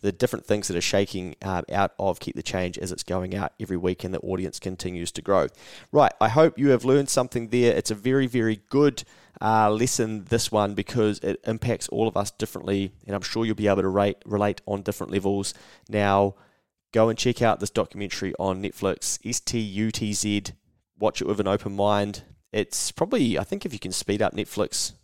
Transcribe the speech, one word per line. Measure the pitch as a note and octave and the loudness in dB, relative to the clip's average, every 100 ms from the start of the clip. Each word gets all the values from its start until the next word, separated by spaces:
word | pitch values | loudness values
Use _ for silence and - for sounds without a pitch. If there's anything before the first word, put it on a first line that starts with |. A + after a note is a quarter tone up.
the | G2+ | -2
different | F#2 B2 - - | 0 0 -2 -2
things | G#2 G2 | -2 0
that | F2 | -2
are | |
shaking, | - G2+ G2+ F#2+ F2+ D2+ | 0 2 0 -2 -8 -8
uh, | F#2+ F2+ - | -4 -4 -2
out | G2 G2 _ | 0 0 _
of | G2 F2 | -4 -4
Keep | - - | -6 -8
the | |
Change | - F#2 F2+ F2+ | -6 -4 -4 -4
as | F2+ | -8
it's | F2+ | -8
going | - F#2 F#2 G2 | -4 -4 -4 -4
out | F#2 _ | -6 _
every | G#2+ F#2 | -6 -2
week | F2+ F#2 | -2 -2
and | F#2 | -4
the | F#2 | -6
audience | - F#2 F#2 - | -4 -4 -4 -8
continues | - F#2 F#2 F2+ E2+ | -10 -8 -8 -6 -8
to | - | -8
grow. | - G2 C2+ - - - - | 0 2 2 -4 -20 -20 -2
Right, | C#3+ C3 - | 4 4 4
I | A2 | 2
hope | A#2 D#3+ - | 6 4 4
you | C#3 | 4
have | B2+ | 4
learned | B2 C#3 C#3 | 6 4 4
something | - B2+ B2 A2+ | 0 0 -4 -2
there. | B2 A#2+ G2+ | 4 4 4
It's | - | 0
a | G#2+ | -2
very, | A2+ C3 C3 | 2 2 2
very | B2 A2+ A2 _ | 0 0 -2 _
good, | C#3 D3 C3 - - - - | 4 4 2 -14 -20 -20 -4
uh, | G#2+ A2 G#2+ | 2 6 6
lesson, | G#2+ A#2 - A2 G#2+ F#2 | 4 0 0 -2 -2 -2
this | A#2 - | 0 2
one, | A2 G2+ | 2 2
because | G2+ G2 B2 G#2+ G#2 | 0 -4 2 2 2
it | - - - | -2 -4 -4
impacts | A2+ B2+ A2+ - | -4 -2 -2 -2
all | - A2+ | 0 0
of | G2 | 0
us | G2+ | -4
differently, | - A2 - F#2 G2+ G2 - - | -4 -8 -6 -2 0 -2 -6 -6
and | G2 | -6
I'm | |
sure | F2+ - A2+ | -4 -2 0
you'll | G#2+ | 2
be | G#2 | 2
able | G2 | 4
to | F#2+ | 4
rate, | F#2+ G2+ - - | 4 2 0 -4
relate | G#2 G#2 G2 - | 0 0 0 -4
on | G2+ | -4
different | G2 G2+ - | -4 -6 -2
levels. | G2+ G2 G2+ G2 - - - _ | -2 0 0 -2 -8 -18 -20 _
Now, | G#2 G2+ G2 G2+ G2 _ _ _ _ _ | 0 4 4 4 0 _ _ _ _ _
go | A2+ A2+ | 2 2
and | A2 | 4
check | B2+ B2 | 0 2
out | A#2 G#2 | 2 2
this | G2 | 0
documentary | - F#2 G2+ G2+ - F#2+ - | -2 -2 -4 -8 -4 -6 -2
on | F#2+ F#2 | -2 -2
Netflix, | G2 - G2 F#2 - - G#2+ | -6 -4 -2 -2 -4 -6 -4
S | B2 | -6
T | - A#2+ | -4 -4
U | G#2+ F#2+ A2 | -4 -2 -2
T | - A2 | -2 -4
Z. | G#2 G#2+ G#2 G2 - _ _ _ _ | -2 0 0 -2 -16 _ _ _ _
Watch | G#2+ - | -2 -2
it | - | -4
with | G2+ | 0
an | G2 | 0
open | G2+ - G2 | 0 -2 0
mind. | G2+ G#2 G#2 G2+ - - _ | 2 2 0 -6 -16 -20 _
It's | G#2+ G#2 - - | -4 -4 -4 -6
probably, | - F3 B3 B2+ E2 | -4 -2 0 0 0
I | |
think | G#2 G3+ G3 | -4 -6 -8
if | |
you | B2 | -10
can | - | -8
speed | F#2 - G2+ | -8 -4 0
up | G#2 | 0
Netflix | - F#2+ - - - - - | -2 -8 -4 -4 -2 -6 -10